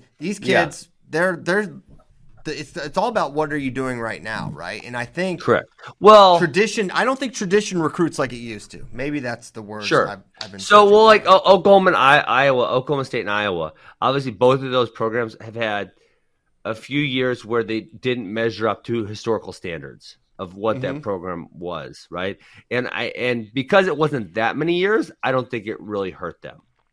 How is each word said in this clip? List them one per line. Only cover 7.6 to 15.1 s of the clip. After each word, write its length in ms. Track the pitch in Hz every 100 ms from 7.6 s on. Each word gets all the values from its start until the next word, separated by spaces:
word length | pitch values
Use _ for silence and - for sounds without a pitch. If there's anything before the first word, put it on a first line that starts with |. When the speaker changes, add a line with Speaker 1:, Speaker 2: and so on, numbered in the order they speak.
| 208 180
Speaker 1:
recruits 380 | 151 - 160 -
like 140 | 131
it 40 | 120
used 340 | 117 104 -
to. 140 | 78 -
Maybe 300 | 117 143 147
that's 300 | 123 117 -
the 100 | 113
word 220 | 104 107
Speaker 2:
Sure. 260 | 104 147 87
Speaker 1:
I've, 140 | 101 _ -
I've 100 | -
been 80 | 190
Speaker 2:
So, 200 | 196 208
Speaker 1:
searching 120 | 202
Speaker 2:
well, 100 | 214
Speaker 1:
for. 20 | 220
Speaker 2:
like, 200 | 214 -
O-, 280 | 190 175 190
Oklahoma 360 | 196 196 185
and 40 | 113
I-, 240 | 135 147
Iowa, 460 | - 123 139 127 117
Oklahoma 400 | 123 120 139 131
State 160 | 120
and 80 | 98
Iowa, 420 | 104 104 87 78 - - -
obviously 300 | 120 139 131
both 300 | 95 127 131
of 100 | 131
those 180 | 127 117
programs 480 | - 113